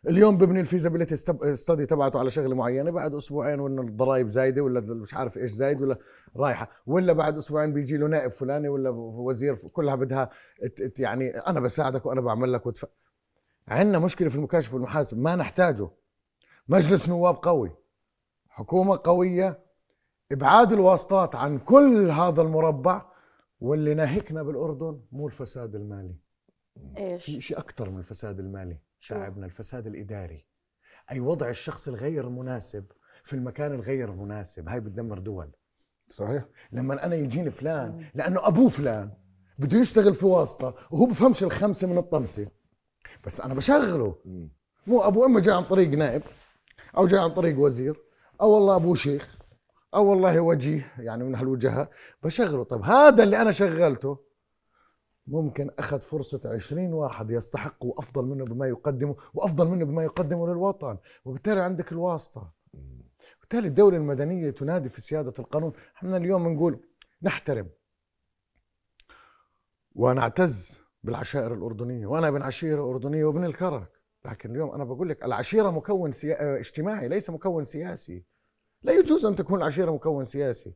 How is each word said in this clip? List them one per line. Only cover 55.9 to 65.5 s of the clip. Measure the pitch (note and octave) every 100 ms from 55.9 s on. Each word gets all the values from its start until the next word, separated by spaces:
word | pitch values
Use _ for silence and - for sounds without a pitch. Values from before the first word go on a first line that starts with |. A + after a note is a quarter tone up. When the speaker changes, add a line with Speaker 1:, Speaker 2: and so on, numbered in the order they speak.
| C#3+
Speaker 1:
فرصة | - D3+ C3 C#3 A#2
عشرين | A2+ - D3+ F#3
واحد | D#3+ C#3 - A2
يستحق | A#2 - A#2 G#2 _ B2
وأفضل | - - C#3 B2+
منه | C#3 B2+
بما | A#2 C3+
يقدمه، | A#2 D3+ C3 C#3+ C3+ -
وأفضل | - G3+ D3+ E3
منه | F3+ D3+
بما | D#3+
يقدمه | D#3+ F3 D3+ E3+ E3+
للوطن، | F3 G3 G3 C#3 G2+ _ _ C3
وبالتالي | C3 G#3 G3
عندك | F3+ F3 -
الواسطة. | E3 F3+ E3 - - F2+ _ _
Speaker 3:
مم. | - C#2 B1+ A#1+ _ _ _
Speaker 1:
بالتالي | _ A#3 G3
الدولة | C3+ G3+ F3
المدنية | D3 C3+ D3 F#3 D3+
تنادي | - C#3 F3 B2+
في | -
سيادة | - D3+ C3 B2+
القانون. | -